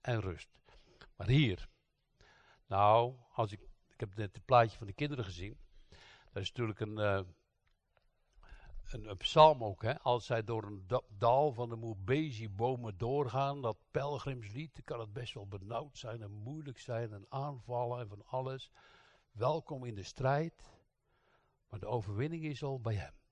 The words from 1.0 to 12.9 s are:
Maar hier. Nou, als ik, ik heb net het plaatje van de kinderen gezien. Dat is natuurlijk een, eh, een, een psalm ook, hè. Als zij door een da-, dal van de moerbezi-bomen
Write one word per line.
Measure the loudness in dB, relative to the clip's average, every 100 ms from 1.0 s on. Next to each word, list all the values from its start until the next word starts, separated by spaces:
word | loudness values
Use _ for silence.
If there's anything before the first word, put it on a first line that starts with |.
| -20 _
Maar | 4
hier. | 6 6 2 -8 _ _ _ _ _ -20 -20 _ _ _
Nou, | 6 8 8 6 -2 -10
als | -2 -2
ik, | -2 -16 -20 _
ik | _
heb | -8
net | -6 -8
het | -8
plaatje | 6 8 8 2
van | -10
de |
kinderen | -4 -4 -4
gezien. | -6 -6 -10 -12 -20 -20 -20 -20 -20 -20 -12
Dat | -8
is | -6
natuurlijk | -2 -4 -2
een, | -4 0
eh, | 2 2 -2 -14 _ _ _ _ _ _ _ _ _ -20 -20 -20 -14 -12 -8
een, | -8 -8
een | -6
psalm | 2 10 10 10
ook, | -2 -2
hè. | -2 0
Als | 0 0 2
zij | -2
door | 0 -4
een | -4 -10 -2
da-, | -2 -2
dal | 2 4 6 4
van | 0 -6
de | -4
moerbezi-bomen | -6 -6 0 0 0 -4 -8 -2 0 0 -6